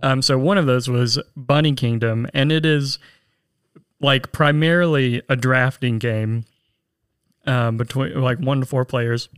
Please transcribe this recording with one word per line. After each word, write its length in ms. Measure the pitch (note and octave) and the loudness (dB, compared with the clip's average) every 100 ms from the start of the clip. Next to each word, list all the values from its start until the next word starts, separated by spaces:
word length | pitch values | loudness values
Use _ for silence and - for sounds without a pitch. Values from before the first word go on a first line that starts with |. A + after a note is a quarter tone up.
Um, 200 | C3+ C3 | -2 0
so 160 | C3 C3 | 0 2
one 200 | C#3+ G3+ | 2 2
of 80 | C#3+ | 2
those 220 | B2+ B2 | 0 0
was 300 | B2 A#2+ B2 - - | 0 0 -2 -6 -6
Bunny 380 | B2 D3 D3+ | 0 2 2
Kingdom, 520 | C3+ A#2+ A#2 A#2 A2+ A#2+ | 0 0 0 -2 -2 -4
and 180 | C3+ C#3+ | -2 0
it 120 | D#3+ D#3 | 0 0
is, 340 | D3 C#3 - - _ _ _ _ _ _ _ _ _ | 0 -2 -8 -14 _ _ _ _ _ _ _ _ _
like, 320 | C#3 C3+ - | 2 2 0
primarily 880 | - D3 D3 D#3+ E3+ F3 D3 B2+ A#2 - | 0 2 4 2 2 2 2 0 -2 -2
a 80 | B2+ | -2
drafting 640 | B2 B2+ B2+ - B2+ A2+ | 2 2 0 -2 -2 -2
game, 460 | A#2+ A2 A2 A2+ A2 _ _ _ _ _ _ _ _ _ - | -2 -2 -2 -4 -8 _ _ _ _ _ _ _ _ _ -4
um, 300 | B2+ A#2 A2+ | -2 0 -2
between, 460 | A#2 C3 C3+ - | -4 -4 -4 -2
like, 180 | B2+ B2 | -2 -2
one 220 | C3 C#3 | -2 -2
to 40 | B2+ | -2
four 200 | C3+ B2+ | -4 -2
players. 420 | B2+ A#2 A#2 - | -2 -2 -4 -6